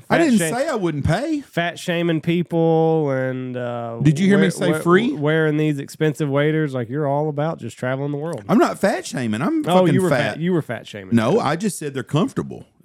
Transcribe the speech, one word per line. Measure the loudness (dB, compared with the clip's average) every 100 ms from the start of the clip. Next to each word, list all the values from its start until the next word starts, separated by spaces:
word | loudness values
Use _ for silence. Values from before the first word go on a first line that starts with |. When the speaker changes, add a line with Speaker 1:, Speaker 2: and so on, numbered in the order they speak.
| 0
Speaker 1:
I | 2
Speaker 2:
fat |
Speaker 1:
didn't | 4 4
Speaker 2:
sha-, | 2 0
Speaker 1:
say | -2
I | -2
wouldn't | -2 -2
pay. | 0 0 -2 -4
Speaker 2:
fat | -6 -4 -4 -4
shaming | -4 -2 0 0
people | 0 -2 0 0 2 4 4 2 0
and, | 0 -2 -4 -6 -6
uh, | -6 -6 -8 0
Speaker 1:
Did | 2 4
you | 4
hear | 4
me |
Speaker 2:
wear-, | 4
Speaker 1:
say | 2 0
Speaker 2:
wear-, | 0
Speaker 1:
free? | 4 4 4
Speaker 2:
wearing | 0 0 2 2 2
these | 0 -2
expensive | -6 -2 -2 0 0
waders, | 2 2 2 0
like, | -4 -6
you're | -4 -2
all | -2 -2
about | -2 -4 -4
just | -10 -8
traveling | -4 -4 -4
the | -6
world. | -8 -8 0
Speaker 1:
I'm | 2
not | 2 2
fat | -2 -2 -6
shaming. | -6 -4 -2
I'm | -2 -2 2
Speaker 2:
Oh, | 4
Speaker 1:
fucking | 4
Speaker 2:
you | 4
were | 2
Speaker 1:
fat. | 2 0 -2
Speaker 2:
fat. |
You | -2
were | -2
fat | -2 -8 -10
shaming. | -14 -2
Speaker 1:
No, | 0 2 2
I | 0 -2
just | -4 -6
said | -8
they're | -8
comfortable | -2 0 0 -2 -8 -10 -18 _